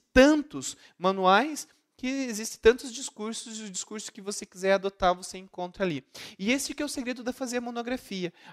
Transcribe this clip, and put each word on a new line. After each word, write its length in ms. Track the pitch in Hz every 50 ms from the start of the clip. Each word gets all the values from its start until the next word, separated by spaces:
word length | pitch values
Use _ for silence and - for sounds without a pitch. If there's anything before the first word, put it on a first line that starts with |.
| _ _ _
tantos 640 | 262 262 294 311 302 - - - 135 123 - - - - - _
manuais 720 | _ 175 190 196 190 185 185 196 214 269 320 294 - - - _ _ _ _ _
que 100 | - 254
existe 520 | 254 269 269 269 247 214 208 220 - - -
tantos 340 | - 220 - - - 254 226
discursos, 680 | 277 254 - - - 208 220 220 - - 233 220 220
e 40 | 220
o 60 | 208
discurso 400 | 180 - - - 208 214 - -
que 100 | - 214
você 240 | 190 202 208 - 208
quiser 280 | - - 180 190 190 196
adotar, 420 | 196 190 196 - _ 196 180 180
você 240 | 180 185 - - 185
encontra 440 | 190 - - 180 180 180 - - 196
ali. 220 | 180 151 131 - _ - - - - -
E 140 | - 190 220
esse 240 | 262 277 - - 294
que 80 | - 294
é 20 |
o 40 | 277
segredo 340 | - 285 226 247 247 254 220
da 100 | 247 247
fazer 240 | - 269 233 247
a 40 | 247
monografia. 720 | 240 240 240 233 233 240 254 247 - - 196 185 175 165 - _ - -